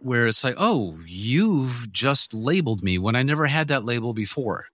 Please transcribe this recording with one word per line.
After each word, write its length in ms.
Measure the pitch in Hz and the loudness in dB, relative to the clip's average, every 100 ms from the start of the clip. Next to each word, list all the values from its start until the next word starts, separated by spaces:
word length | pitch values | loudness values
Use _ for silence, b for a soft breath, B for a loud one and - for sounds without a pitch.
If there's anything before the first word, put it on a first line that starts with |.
where 240 | 127 123 117 | 0 2 2
it's 160 | 110 | 2
like, 100 | 131 120 | 0 2
"Oh, 400 | 208 185 98 80 82 | 2 2 -2 -6 -14
you've 840 | 90 107 143 220 170 131 123 117 | -8 0 2 4 2 0 -4 -8
just 440 | 95 131 139 - 110 | -2 0 0 -2 -4
labeled 480 | 113 185 147 110 | 0 0 0 0
me," 160 | 95 90 | 0 0
when 160 | 101 120 | 2 2
I 80 | |
never 240 | 135 151 147 | 2 2 0
had 200 | 147 156 | 0 0
that 140 | 143 | 0
label 300 | 113 120 117 | 0 -2 -2
before. 540 | 110 104 - 120 87 - | -4 -4 -4 -4 -4 -8